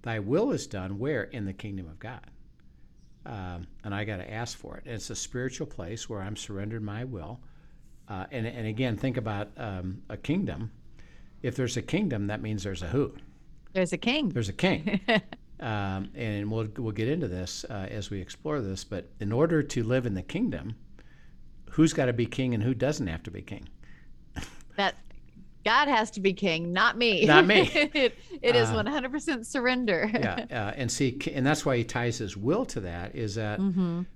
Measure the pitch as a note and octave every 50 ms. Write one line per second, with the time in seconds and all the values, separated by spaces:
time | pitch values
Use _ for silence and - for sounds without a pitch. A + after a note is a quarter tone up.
0 | - A#2+ A2+ A2 G2+ G2+ C3 F3 A3+ C#4+ G#3+ C3 - - - G2 F#2 F#2 G2 G2+
1 | A#2+ C#3+ D#3 A#2 - - - B2 G2+ G2 F#2+ - - G#2+ G2 F#2+ F#2+ D#2+ D#2+ -
2 | - A2 B2+ G#2 - - - - - - - - - - - - - - - -
3 | - - - - - - A#2+ G2+ F#2 F2+ F2 F2 F2 - - - - G#2+ G2 G2+
4 | G#2+ G#2 G#2+ F2+ - - G#2+ A2 A#2+ A#2 - - - - - - - B2+ A#2 G#2+
5 | - - A#2+ - - - - B2+ B2 C3 B2+ - D#3 - - - F#2+ E2+ G#2+ A#2
6 | - - A#2 G2+ F#2+ G2 G#2 - - - G#2 F#2+ G2+ G#2+ A2+ A2+ G#2+ G#2 G2+ A2
7 | B2 C3 B2 F#2 D#2 D#2+ A#2 B2 - - - - - - - - - - - -
8 | - - G#2+ F#2 F#2+ - C#3+ B2 A2 A#2 A#2 B2 A2 A2 G#2+ A2 C3 B2 A2 G2+
9 | - C3+ A#2+ B2+ A2 A2 G#2 G2+ G#2 - - - A#2+ G#2+ G2 F#2 F2+ F#2 F#2 -
10 | - - A2 G#2 - - D3 F#3+ G3 - D#2+ C#2+ A2 G#2+ - - - - - -
11 | - - - - - - - - - B2+ A#2+ - B2+ B2 - A#2 - - - F3
12 | G#3+ F3 B2 G#2 G2+ G2+ G#2 G#2+ A2+ A2 A2 G2+ F#2 G#2 F#2+ E2 F2 E2+ G#2 C3+
13 | C#3 - - - - - - - - - - - - - - F#3+ F#3 E3+ - -
14 | - A#3 C4 D#4 D4+ G3 - A#2+ A2+ F#2+ F#2+ - - F#3 - - D#3 G3+ G#3+ F#3+
15 | - - A3+ G#3 - - - - - - - - - A#2+ G#2+ G#2 G2 G2 F#2+ F#2+
16 | G2 G2+ - D3 B2 A2 G#2 G2+ G2+ G#2 A2 A2+ A2+ G#2+ G#2+ - B2 A2 G#2+ G#2+
17 | A2 A#2+ D3+ F3+ D#3 G#2 F2+ F2+ F2+ F2+ - - - - - G2+ F#2+ G2+ - G#2+
18 | G2 - G#2 G2 F2+ - - - - D3+ D3+ C#3+ A2 F#2+ F#2+ F#2 - - G#2+ F2+
19 | - - - - G#2 G2+ A2 B2 D#3 E3 E3+ D#3 C#3+ C#3+ - B2 A2+ G#2+ B2 C3
20 | A#2+ A#2+ G2 F#2 F2+ - - E3+ B3 G#3 - D#2 - G#2+ A2 - - - - -
21 | - - - - - - - - - - - - - - - - D#3 D#3+ - -
22 | C3+ B2+ A#2+ A#2 A#2 A2 - - C3 B2+ A#2+ G#2+ G2+ B2 C3 A2 B2 C3+ D3+ D#3
23 | C3 F2 D#2+ E2 - - E2+ F#2+ - - G2+ - - - - - - - - -
24 | - - - - - - - - - - - - - - - - G3+ F#3 - -
25 | - - - - - - - - - - - - - G#3 A3+ C4 D4 C#4 C#4 A3+
26 | G#3+ G#3+ - G#3 F#3 G3 F#3 - G3+ F#3+ D#3+ D#3+ E3+ E3+ F3 F#3 G#3 A#3+ - A3
27 | A#3+ A#3 G#3 E3+ F3+ - D3+ D3+ E3 F3+ G#3+ G3 F3 - - E4 D4 D4 - D4+
28 | C4 A#3+ - - - - F#4 D4 - A3+ A#3+ A#3+ A3+ A3 A3 A3 G#3 G#3 C#4+ D4+
29 | B3 C4 C4 D4+ - E4 D4 A#3 A3+ - - C#4 A#3+ B3+ B3+ B3+ B3+ G#3+ F#3 D#3+
30 | - G#3+ G#3+ A#3+ - G#2+ F#2 - A#3 A#3 - A#2+ G#2 G2+ A#2 - C3 A#2 - -
31 | C#3+ C3 C3+ C#3+ - E3 C#3+ C#3+ B2+ C#3 D#3 D3 - D#3 C3 A#2+ A2+ - - B2+
32 | A#2+ A#2+ A2+ - A2+ F#2+ F2+ G2 G2+ B2 E3 A3 C4 - - B2 F#2+ F2 E2+ F2
33 | F2+ - - - A#2 G#2+ F#2+ A2+ A2 G#2 G#2+ F#3 F#3+ G3 F3+ F#3+ F#3 F3 E3+ F3
34 | F3+ - -